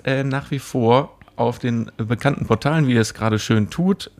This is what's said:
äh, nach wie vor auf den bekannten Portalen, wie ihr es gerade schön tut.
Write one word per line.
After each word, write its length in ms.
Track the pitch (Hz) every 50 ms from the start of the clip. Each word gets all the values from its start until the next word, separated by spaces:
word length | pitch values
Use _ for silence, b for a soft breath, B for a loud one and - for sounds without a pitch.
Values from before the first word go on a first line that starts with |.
| -
äh, 180 | 139 135 135 135
nach 280 | 139 131 139 - -
wie 80 | 143 135
vor 580 | - - - 131 113 113 120 135 160 - - - - _ _
auf 200 | - 120 120 117 -
den 320 | - 123 117 113 - - -
bekannten 480 | - 110 110 120 - - 143 - - -
Portalen, 420 | - 113 107 - 143 160 160 147
wie 60 | 127 123
ihr 80 | 113
es 120 | 110 - -
gerade 240 | - 110 110 107 107
schön 300 | - - 117 110 104 -
tut. 400 | - - 175 98 196 - - - -